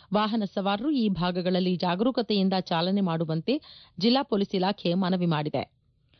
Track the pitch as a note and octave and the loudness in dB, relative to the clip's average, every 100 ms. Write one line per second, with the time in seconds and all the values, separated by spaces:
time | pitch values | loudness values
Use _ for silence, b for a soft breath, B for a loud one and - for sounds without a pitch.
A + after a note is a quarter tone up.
0 | B G3+ G#3+ A3+ G3+ - F#3+ G3+ C4+ C#4+ | B 0 2 0 -2 -2 -2 -2 0 0
1 | A3 F#3 F3+ F3+ F3+ F3+ F#3 F3+ F3+ F3+ | 0 0 -2 -2 0 0 0 0 0 0
2 | A#3+ B3+ A3+ G#3 F#3+ F#3 F3+ E3+ F3 G3+ | 0 0 0 2 2 0 0 -2 0 0
3 | F#3 E3 E3 D#3+ D#3+ D4 B B B - | 0 0 -2 -2 -2 -2 B B B -2
4 | G#3+ C4 C#4 G3+ G3+ F#3+ F3+ G#3 F3 F3 | 2 2 0 -2 -2 0 -2 -2 -2 0
5 | F3+ F#3 F3 D3+ D3+ C3 - _ _ _ | 0 0 0 0 -2 -4 -6 _ _ _
6 | _ | _